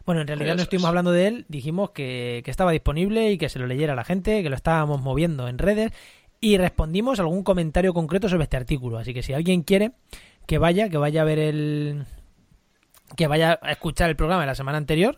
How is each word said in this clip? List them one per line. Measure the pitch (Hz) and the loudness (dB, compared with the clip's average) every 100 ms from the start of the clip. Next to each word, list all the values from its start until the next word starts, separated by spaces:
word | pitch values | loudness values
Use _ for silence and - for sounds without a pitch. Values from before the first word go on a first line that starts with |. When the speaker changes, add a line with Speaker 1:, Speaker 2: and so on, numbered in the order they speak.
Speaker 1:
Bueno, | - 165 | -4 -2
en | 147 | -2
realidad | 147 151 | -4 -2
Speaker 2:
Eso | 180 | 0
Speaker 1:
no | |
estuvimos | 175 185 | 0 0
Speaker 2:
es. | 170 | 2
Speaker 1:
hablando | 175 175 | 2 4
de | 175 196 | 4 2
él, | 240 - | 0 -8
dijimos | 147 139 175 202 | -8 -4 -2 -4
que, | - 131 127 120 120 | -4 -8 -6 -6 -6
que | 135 | -6
estaba | 127 180 | 0 2
disponible | 160 - 147 196 220 220 | 2 0 0 0 2 2
y | 180 | 0
que | 147 | -2
se | 131 | -4
lo | 123 | -4
leyera | 131 156 | -2 -2
la | 127 | -2
gente, | 113 185 196 214 | -2 -2 0 0
que | 160 | -2
lo | 131 | -2
estábamos | 170 160 151 143 | 0 2 2 -2
moviendo | 131 131 170 143 123 | -2 0 0 -2 -6
en | 123 | -2
redes, | 170 208 220 - - - _ - | 0 2 -2 -6 -20 -20 _ -4
y | 220 196 | 2 4
respondimos | 180 - 156 180 247 226 | 4 0 -2 0 0 0
algún | 165 185 | 0 0
comentario | 196 180 160 175 185 | 0 0 2 2 2
concreto | 170 156 190 202 | 0 0 0 0
sobre | 175 | 0
este | 143 135 | 0 -2
artículo. | 117 147 123 113 | -2 -4 -2 -6
Así | 113 | -6
que | 123 | -6
si | - | -4
alguien | 135 170 180 | -2 2 2
quiere, | 151 196 214 - _ - - _ - | 4 2 2 -4 _ -20 -20 _ -2
que | 156 | 2
vaya, | 165 180 220 | 4 2 2
que | 151 | 0
vaya | 147 156 | 0 2
a | |
ver | 156 156 | 2 2
el, | 151 151 151 147 147 147 135 - - _ _ _ _ _ _ _ _ - | 0 0 -2 -2 -4 -6 -10 -14 -20 _ _ _ _ _ _ _ _ -2
que | 156 | 0
vaya | 156 165 165 | 4 4 2
a | 143 | -2
escuchar | - 165 - 175 | -4 -4 0 0
el | 151 | 2
programa | 156 185 | 0 0
de | 139 | -2
la | 127 | -4
semana | 139 151 | -4 -4
anterior, | 139 156 220 | 0 2 2